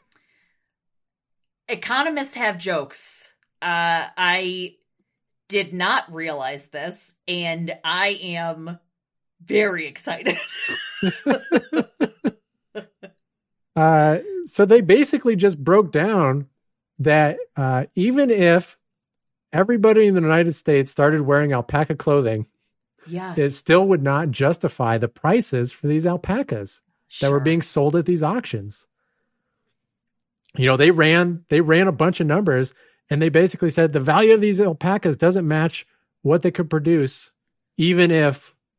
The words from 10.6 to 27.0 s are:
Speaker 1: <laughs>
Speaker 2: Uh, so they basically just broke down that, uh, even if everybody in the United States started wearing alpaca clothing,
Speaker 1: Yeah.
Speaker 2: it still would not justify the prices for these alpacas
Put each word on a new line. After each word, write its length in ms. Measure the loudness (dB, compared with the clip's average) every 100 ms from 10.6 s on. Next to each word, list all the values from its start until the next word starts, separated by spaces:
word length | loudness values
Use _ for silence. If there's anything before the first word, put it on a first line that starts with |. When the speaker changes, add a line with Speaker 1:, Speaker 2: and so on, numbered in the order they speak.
| -10 -10 -12 -6
Speaker 1:
<laughs> 160 | -6 -4 -4 -4 -2 -4 -2 -4 -6 -6 -8 -6 -8 -8 _ _ _ -18 -18 _ -20 _ _ _ _ _ _ 0
Speaker 2:
Uh, 420 | 4 4 4 0 -4 -10 -6
so 200 | 0 4
they 160 | 6
basically 540 | 6 4 4 0 0 2
just 280 | 0 0
broke 280 | 2 4 4
down 560 | 0 0 2 0 0 -6 _ _ _ _ -4
that, 400 | 2 4 4 0 -8 -4
uh, 300 | -2 -2 -4
even 380 | -2 0 2 2
if 440 | 4 4 4 0 _ _ _ _ _ _ _ _
everybody 540 | -2 0 2 4 6 4
in 80 | 4
the 60 |
United 320 | 2 2 2
States 360 | -2 0 0 0
started 320 | 0 2 2
wearing 320 | 2 2 2
alpaca 400 | -2 -2 -2 -2 -4
clothing, 520 | 0 0 0 -2 -6 _ _ _ _ _ -14
Speaker 1:
Yeah. 300 | -12 -8 -4
Speaker 2:
it 140 | -4
still 360 | -4 2 4 4
would 140 | 2
not 300 | 0 0 -2
justify 680 | -2 -2 0 -4 -4 -2 -2
the 100 | -4
prices 640 | -4 0 0 0 -4 -4
for 140 | -6 -4
these 220 | -2 -2
alpacas 760 | -4 -4 -6 -4 -8 -10 -16 _ _